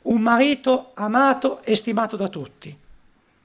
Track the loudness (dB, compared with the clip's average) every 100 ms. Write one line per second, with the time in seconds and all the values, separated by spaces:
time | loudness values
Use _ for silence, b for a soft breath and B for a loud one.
0 | -2 0 4 4 4 2 0 0 -2 -8
1 | -2 2 2 2 -2 -4 -2 -2 0 -2
2 | -4 -4 -6 -8 -14 _ -20 -20 -20 -20
3 | _ _ _ _